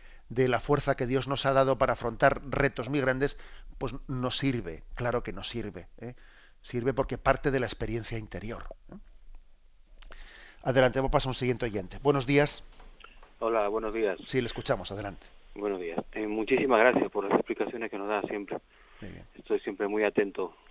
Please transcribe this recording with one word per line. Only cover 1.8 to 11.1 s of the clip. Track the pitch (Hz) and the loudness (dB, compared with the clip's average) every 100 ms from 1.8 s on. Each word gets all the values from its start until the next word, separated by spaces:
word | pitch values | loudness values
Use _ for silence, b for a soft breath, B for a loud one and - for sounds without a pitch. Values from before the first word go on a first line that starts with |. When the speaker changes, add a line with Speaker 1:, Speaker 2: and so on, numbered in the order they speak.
| 127 | 2
Speaker 1:
afrontar | 117 117 117 139 117 135 | 2 -2 4 4 4 0
retos | 120 135 - 113 | 2 2 0 -2
muy | 147 | 0
grandes, | 131 131 135 - B B B - | 2 2 0 -4 B B B -8
pues | 135 127 - | -6 -6 -6
nos | 127 123 - | -4 -2 0
sirve, | 135 123 87 80 - - | 0 0 -4 -10 -10 -4
claro | 123 120 | -2 0
que | 117 | -2
nos | 98 - | -8 -8
sirve, | 117 104 90 85 - | -6 -8 -10 -14 -14
¿eh? | 117 127 b b b b | -12 -14 b b b b
Sirve | - 123 120 | -8 -4 0
porque | 120 135 117 | 0 0 0
parte | 135 131 147 | 2 2 2
de | 135 | 0
la | 117 | 0
experiencia | - 110 113 107 113 | -4 -4 -4 -4 -8
interior, | 107 92 104 110 - - - | -8 -8 -8 -8 -10 -14 -18
¿eh? | 208 - - - - - - - - - - - B B B B B | -18 -18 -20 -18 -18 -18 -20 -20 -20 -20 -20 -18 B B B B B
Adelante, | - 131 127 127 | 0 4 4 4
vamos | |
a | 135 | 4